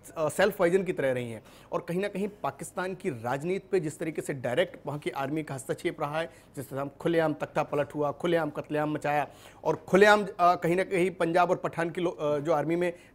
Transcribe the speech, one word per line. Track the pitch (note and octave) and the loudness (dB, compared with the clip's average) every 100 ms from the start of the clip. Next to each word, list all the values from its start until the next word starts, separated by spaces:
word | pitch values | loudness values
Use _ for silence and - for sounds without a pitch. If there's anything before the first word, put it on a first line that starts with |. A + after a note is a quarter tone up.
| - - | -12 -4
अ, | D3+ | -2
सेल्फ | - G3+ F#3+ | 2 2 4
पॉइजन | F3 F#3+ | 4 4
की | F3+ | 0
तरह | - C3+ | -2 0
रही | B2 A#2+ | 0 -4
हैं | A2 - - - | -10 -14 -20 -6
और | E3+ E3 | -6 -4
कहीं | F3 | -4
ना | G3+ | -2
कहीं | F#3+ G3+ - | -4 -6 -6
पाकिस्तान | C#3 - - - F#3 F#3 | -8 -8 -10 -8 -6 -6
की | F#3+ | -6
राजनीति | B2 A#2 C#3 E3 F#3+ - | -6 -4 -4 -2 -4 0
पे | F#3+ | -2
जिस | D#3 - | -2 -6
तरीके | D#3+ D#3 | -8 -6
से | - | -6
direct | C#3 B2 B2 F#3 - D3+ | -4 -2 0 0 -2 -10
वहाँ | C#3+ | -8
की | F3 | -6
आर्मी | C#3 C#3 D#3 | -6 -4 -4
का | D3+ C3+ | -6 -8
हस्तक्षेप | C3+ D3+ E3+ D3+ | -8 -4 -4 -4
रहा | D3+ D#3 | -4 -4
है, | E3 - - - | -6 -10 -18 -12
जिस | C3 | -8
तरह | C3+ | -6
हम | C#3+ - | -8 -4
खुलेआम | E3+ E3 D#3+ | 0 2 2
तख्ता | D3 D3+ - | 0 -4 -2
पलट | D3+ D3 C#3 D3+ | -2 -2 -4 -2
हुआ, | C#3+ | -4
खुलेआम | - F3+ E3 D3+ | -2 0 0 0
कत्लेआम | D3 - D3+ D3+ | -6 -4 -2 -2
मचाया | D3+ D3 D3 C3+ - - - | -2 -2 -2 -2 -8 -20 -8
और | - D#3 - | -4 -2 4
खुलेआम, | F3+ G#3 G#3 | 8 8 8
अ, | G3 - | 4 2
कहीं | F3 F3+ E3+ F3+ | 4 4 2 2
ना | |
कहीं | F#3 F#3+ F#3 | 2 2 0
पंजाब | F3+ E3 F3 F3 | 0 0 4 4
और | F3+ | 2
पठान | E3 D#3 E3+ | -2 -2 -4
की | E3 | -2
लो-, | E3+ - | -4 -2
अ, | D3+ D3 | -2 0
जो | C#3+ | 2
आर्मी | D#3 D3 E3+ | 0 2 0
में | F3 E3+ - | 0 -4 -12